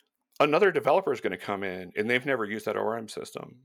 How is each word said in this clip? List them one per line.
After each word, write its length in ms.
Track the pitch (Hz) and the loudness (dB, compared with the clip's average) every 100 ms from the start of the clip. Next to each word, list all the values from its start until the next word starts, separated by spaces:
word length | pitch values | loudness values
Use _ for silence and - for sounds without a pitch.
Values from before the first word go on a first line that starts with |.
| _ _ _ - | _ _ _ 2
another 280 | 147 156 196 | 4 6 4
developer 440 | 151 135 170 170 | 4 4 4 2
is 80 | 120 | -2
gonna 160 | 104 90 | -4 -4
come 260 | - 98 | -4 -4
in 300 | 98 92 90 - | -4 -6 -6 -4
and 140 | 107 | 0
they've 160 | 123 139 | 0 0
never 180 | 127 | -2
used 220 | 104 110 110 | -2 -4 -4
that 100 | 104 | -2
O 60 | |
R 160 | 104 117 | -2 -4
M 100 | 107 | -8
system, 520 | - - - - - | -12 -12 -12 -14 -18